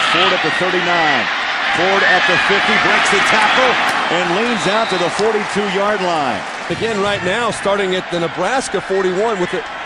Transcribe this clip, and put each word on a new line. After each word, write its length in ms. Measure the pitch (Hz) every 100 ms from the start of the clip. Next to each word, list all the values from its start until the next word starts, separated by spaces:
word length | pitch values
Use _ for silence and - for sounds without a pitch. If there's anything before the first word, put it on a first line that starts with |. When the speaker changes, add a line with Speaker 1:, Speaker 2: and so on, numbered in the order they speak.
| -
Speaker 1:
Ford 240 | 160 190
at 80 | 185
the 80 | 160 -
thirty-nine. 680 | 180 185 175 175 156 135 101 - - - - 151
Ford 240 | 180 196
at 240 | - 180 -
the 120 | 175 -
fifty, 240 | 202 - 214
breaks 280 | 180 190 -
the 80 | 202 156
tackle, 440 | 220 214 - 254 - - - - 170
and 80 | 180 180
leans 240 | 240 226 165
out 240 | 214 226
to 80 | 190
the 120 | 175 -
forty-two-yard 800 | 214 214 202 196 208 185 202 214
line. 400 | 180 165 139 101 - - -
Speaker 2:
Again, 280 | 160 220 214
right 200 | 202 202 180
now, 260 | 208 233
starting 420 | - 202 202 190
at 160 | 185 175
the 160 | 175 165
Nebraska 560 | - 180 262 - 190
forty-one, 560 | - 190 185 180 226 202
with 160 | 175
the 80 | 180 - -